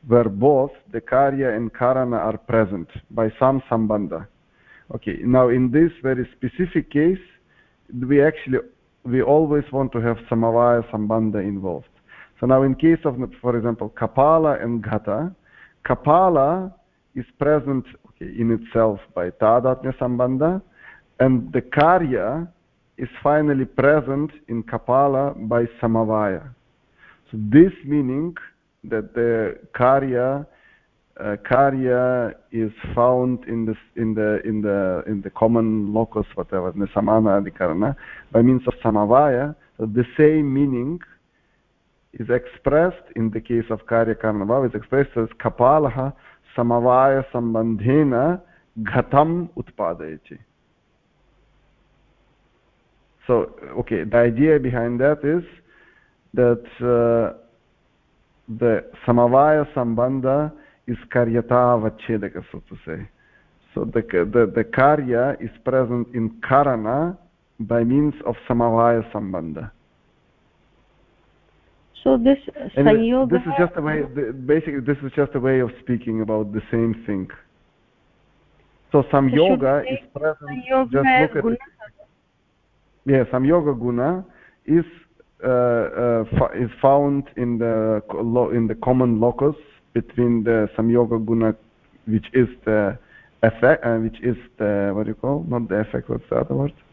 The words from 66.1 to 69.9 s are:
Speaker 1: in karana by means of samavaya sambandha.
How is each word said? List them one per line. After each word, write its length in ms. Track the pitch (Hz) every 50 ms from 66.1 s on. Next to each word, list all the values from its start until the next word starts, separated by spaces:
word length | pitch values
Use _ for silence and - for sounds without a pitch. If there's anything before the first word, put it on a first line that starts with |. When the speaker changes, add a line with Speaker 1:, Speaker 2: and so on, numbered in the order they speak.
| -
Speaker 1:
in 160 | 120 113 110 113 -
karana 720 | - - 135 139 143 139 127 113 107 107 123 139 160 175 190 - _ _ _ _ _ _ _ _
by 240 | 113 101 117 117
means 300 | 117 117 131 143 147 151 143 147 -
of 100 | - 117 - -
samavaya 640 | - 123 120 120 117 113 113 117 117 117 113 110 -
sambandha. 600 | - 107 107 95 92 87 80 82 73 78 - - _ _ _ _